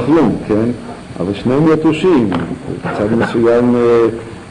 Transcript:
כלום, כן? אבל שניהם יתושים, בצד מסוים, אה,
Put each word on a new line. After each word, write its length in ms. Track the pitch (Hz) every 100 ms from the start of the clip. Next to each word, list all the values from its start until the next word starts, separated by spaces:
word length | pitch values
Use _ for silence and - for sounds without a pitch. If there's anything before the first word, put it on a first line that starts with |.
| 123
כלום, 300 | 165 113 85 -
כן? 220 | 107 117 120 - - - -
אבל 140 | 90
שניהם 380 | 101 120 139 160
יתושים, 580 | 156 160 151 185 147 107 85 82 - - 87
בצד 340 | 85 - 104 117
מסוים, 580 | 98 117 117 120 123 120
אה, 40 | 120 117 113 113 - - -